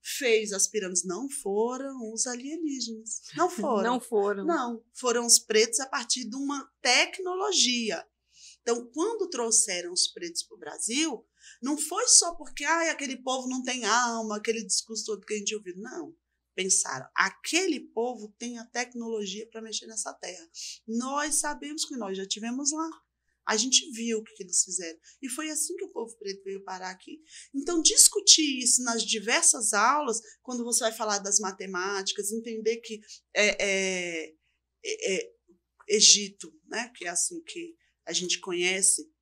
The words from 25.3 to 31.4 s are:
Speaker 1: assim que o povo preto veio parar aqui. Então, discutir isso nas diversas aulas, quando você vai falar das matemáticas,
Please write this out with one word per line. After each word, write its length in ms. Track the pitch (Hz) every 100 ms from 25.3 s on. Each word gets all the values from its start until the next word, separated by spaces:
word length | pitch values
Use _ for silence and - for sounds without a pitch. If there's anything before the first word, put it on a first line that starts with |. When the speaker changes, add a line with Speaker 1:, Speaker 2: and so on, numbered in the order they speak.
| 247 311
Speaker 1:
assim 260 | 311 - 381
que 80 |
o 80 | 392
povo 240 | - 233 -
preto 240 | 196 196 196
veio 180 | 196
parar 260 | 196 185 185
aqui. 300 | 190 - 311 _ - -
Então, 280 | 277 277 349
discutir 800 | 311 453 - 427 - - 302 254
isso 180 | 240 -
nas 200 | 247 233
diversas 680 | 190 220 196 277 339 285 208
aulas, 480 | 208 226 285 285 220 - -
quando 220 | - 247
você 160 | 240 240 254
vai 80 |
falar 260 | 359 214 202
das 200 | 190
matemáticas, 920 | -